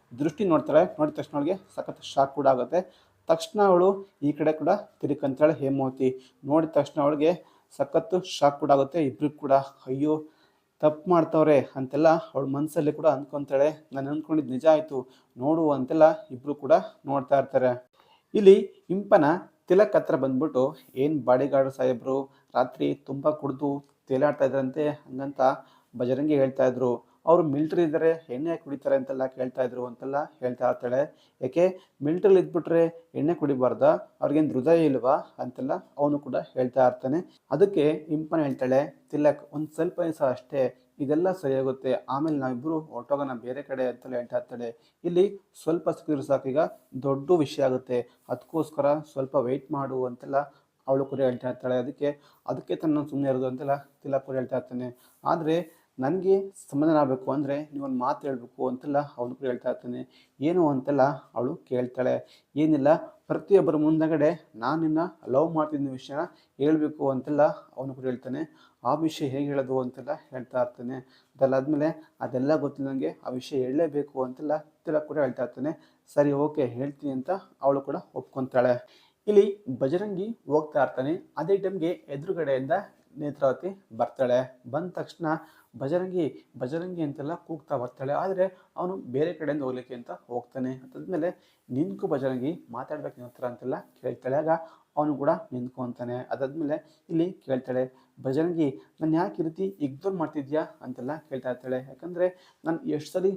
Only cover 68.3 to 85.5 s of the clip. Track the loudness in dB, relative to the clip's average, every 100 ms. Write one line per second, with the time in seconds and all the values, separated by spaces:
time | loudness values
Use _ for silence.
68.3 | -8 -8 _ _ _ -2 0 -2 -2 -4
69.3 | -4 -2 -2 -2 -2 -4 -8 -10 -10 -8
70.3 | -14 -6 -4 -4 -6 -10 -10 -14 _ _
71.3 | -2 2 2 0 0 0 -4 -16 -12 -6
72.3 | -2 0 0 -2 -6 -6 -4 -6 -8 -10
73.3 | -10 -6 -4 -2 0 0 -2 -6 -6 -6
74.3 | -6 -4 -4 -6 _ -4 -4 -2 -2 -2
75.3 | -2 -6 -4 -6 -6 _ _ _ 0 2
76.3 | 0 -2 -2 -4 -4 -8 -8 -8 -6 -4
77.3 | -6 -8 -2 0 0 -2 -10 -10 -14 -10
78.3 | -8 -2 2 2 0 -4 _ _ _ 4
79.3 | 6 6 -2 -8 -4 -2 -2 -4 -6 -8
80.3 | -10 -2 0 0 0 0 -2 -4 -6 -8
81.3 | -8 0 0 0 -2 -4 -4 -10 -12 -6
82.3 | -4 0 0 0 -2 -4 _ _ -10 -8
83.3 | 0 0 0 -6 -12 _ -4 -4 -2 0
84.3 | 0 0 -12 -8 -8 -6 -10 -12 -8 -4
85.3 | -4 -6